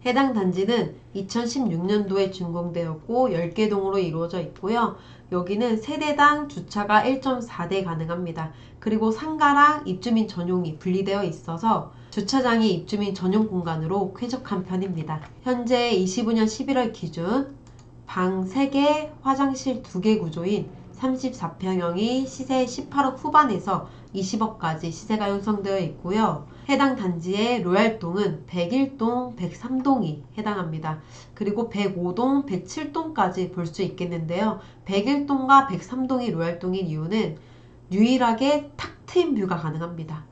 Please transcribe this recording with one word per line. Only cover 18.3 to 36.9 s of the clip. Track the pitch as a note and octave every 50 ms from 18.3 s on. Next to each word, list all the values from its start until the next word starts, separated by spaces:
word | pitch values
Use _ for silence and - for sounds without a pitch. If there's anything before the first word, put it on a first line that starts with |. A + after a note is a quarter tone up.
| F#3+ F#3+ F#3
세 | F#3 - C4 C#4 C4+
개, | C4+ C#4 C#4+ D4 D4+ D4+ - - - -
화장실 | - C4 C4+ C4+ C#4 C4+ C4 B3+ - C4+ B3 A3 -
두 | - - F3+
개 | F3+ A3 A3 F#3+
구조인 | F3 D#3+ D#3 E3 E3+ F#3 G#3 G3+ D3+ - - - - - -
삼십사 | - - C4 C4 B3+ - B3+ - - F#3+ D#3+ -
평형이 | - F#3 F#3+ F#3 F3+ F3 E3+ E3+ F3+ G#3+ A3+ B3 C4 C4+
시세 | C4 - - C4 - C4 C4 B3+
십팔억 | A#3 - - - - - C#4+ C#4 C4 B3+ - -
후반에서 | - - D4+ D4+ C4 G#3 F3 - - F#3 D#3 - - - - - - -
이십억까지 | F#3+ F#3 - - G#3+ A3 A3 - - - E3 D#3+ D#3 - E3
시세가 | D#3+ - - - A3 A3 G#3+ G3+
형성되어 | G3+ G3 G3 A3 G#3 G3+ G3 G3 G3 G3
있고요. | F3+ D3+ - - - F3 F#3+ A3 A3 G3 D#3 C#3 - - - - - -
해당 | C#4 B3+ C#4 C#4 B3+
단지의 | A3+ G3+ F#3 F3 E3 D#3+ F3+ F#3+ G#3 A3 A#3 B3 A#3+ F3+
로얄동은 | F3 F3+ G3 A3 A3+ G#3+ - - E3+ F3 G3 G#3 F#3 D#3 D3+ -
백일 | - - F3+ F3 F3 A#3 C4 C#4 C4+ - -
동, | A3+ A3+ A#3 B3 B3+ B3 A#3
백삼 | - F3+ E3 - - - A#3+ C4 C4 B3+
동이 | C#4 C4+ A#3+ F#3+ D#3+ D3+ C#3 - - -
해당합니다. | - G#3+ A3 G#3 G3+ F3 E3 D#3+ D#3 D#3 D#3+ D#3 D#3 - - - - - - -
그리고 | - G#3+ G3+ G#3 G#3 A3+ A3+
백오 | - G3+ G3+ G3 F#3 F3 F3 F3+ F3+
동, | G#3 B3 C4 C#4 C#4 C#4
백칠 | - F#3+ F3+ - - - D#4 D#4 - -
동까지 | D#4+ D#4+ D#4+ - - G3+ F3+ - F#3+ F3+ F3 -
볼 | - E3+
수 | D#3+ - - G3
있겠는데요. | D#3+ - - F3 E3+ F3 E3+ D#3+ D#3+ E3+ F#3 G#3+ A3 A3 - - - - - -
백일 | - F#3+ G3 G3+ A#3+ C#4+ C#4+ C#4+
동과 | - C#4 C4+ C4 C4 C#4 C4+ C4+ -
백삼 | F#3 E3 - - - B3+ C4 B3+
동이 | C4 B3+ B3 A3+
로얄동인 | F3 E3 E3 E3+ E3+ - - F#3 F#3 G3 F#3
이유는 | E3